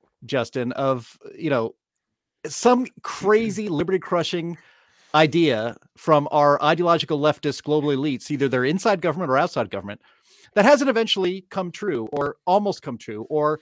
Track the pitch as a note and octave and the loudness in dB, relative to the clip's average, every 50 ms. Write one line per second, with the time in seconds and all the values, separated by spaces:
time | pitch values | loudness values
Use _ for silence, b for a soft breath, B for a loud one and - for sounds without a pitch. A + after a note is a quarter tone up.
0 | _ _ _ _ - A#2+ C#3 C3 A#2 - - C3 B2 A#2+ - - C3+ C3+ C3+ B2 | _ _ _ _ -8 -4 -2 -2 -2 -2 -4 -4 -4 -4 -4 -2 -2 -2 -2 -2
1 | A#2 - - - - - - - - D#3 C#3 A#2+ A2+ A2+ - _ _ _ _ _ | -6 -10 -16 -18 -20 -20 -12 -6 -2 0 0 0 0 -2 -6 _ _ _ _ _
2 | _ _ _ _ _ _ _ _ - D#3 - - - A#3+ B3 B3 B3+ - - - | _ _ _ _ _ _ _ _ -12 -10 -4 2 4 4 4 4 2 -4 -10 -14
3 | - - - - F#3 G3+ G#3+ A3 A3+ A3 F3+ G3+ G#3+ G#3 E3 E3 F3+ E3+ F#3+ F#3 | -12 -12 -10 -2 2 4 4 4 4 0 -4 -4 -4 -2 -2 -2 0 0 -2 -2
4 | - - F#3 F3 D#3 - - F3 E3 E3+ E3+ b b b b b b b b b | -2 -2 -2 -2 -2 -2 -4 -6 -6 -8 -10 b b b b b b b b b
5 | b b - D3+ D#3+ D#3 B2 F3 E3 D3 B2 G#2+ A2 A#2+ - - _ _ _ - | b b 2 4 4 4 4 2 2 2 2 0 -2 -6 -8 -10 _ _ _ -4
6 | - E3 D#3 D3 C#3+ - - D3+ D3 D3 D3 - - D3 E3 E3 F3 E3+ E3+ D#3 | 2 4 4 4 4 2 2 4 4 4 4 4 2 2 2 2 2 2 2 2
7 | - - D#3+ C#3+ C#3+ D3+ C#3+ - - D3 C3 - - D3 D3+ D3+ C#3+ D3+ C#3+ C3 | 0 -2 -2 0 0 0 0 0 -4 -6 -6 -4 -4 -2 0 0 0 0 0 0
8 | C#3+ D#3 C3+ A#2 - - D3+ B2+ C#3 C3+ B2 B2+ B2 C3+ E3 F#3+ - A3+ G3+ F3 | -2 -2 -4 -4 -6 -6 -4 -2 0 0 0 0 0 0 0 0 0 0 0 0
9 | D3+ E3+ D3 F3 F#3 C3+ C3 C3+ E3 F3+ - C#3+ A2+ F#2+ - G2 F#2+ G2+ G#2 b | 0 -2 -2 -2 -2 0 2 2 0 0 -2 -4 -4 -4 -6 -10 -10 -12 -14 b
10 | b b b b b b b b b b - G#3+ G3 B3+ D4 A#3 C#4 C4+ A3+ A3+ | b b b b b b b b b b 0 4 6 6 6 6 4 2 0 0
11 | A3+ A3+ - G3 F#3 F3+ F#3 F#3+ F#3 - - G3 F#3 F3 - - G#3 G3+ D#3 A#2 | 0 0 0 0 0 -2 -2 -6 -10 -10 -8 -8 -6 -8 -8 -8 -6 -4 -4 -4
12 | A2 A2 - D3 C#3+ D3 - - _ F3+ F3+ G#3 G#3 G3+ F3 - - D3+ A#2+ A2+ | -6 -6 -4 -4 -4 -4 -6 -6 _ 2 2 2 2 0 -4 -6 -8 -12 -12 -10
13 | - - G#2+ G#2 A#2 - D#3 D3+ D3 D3+ D3+ D3+ | -10 -12 -10 -10 -6 -4 0 0 2 0 0 -2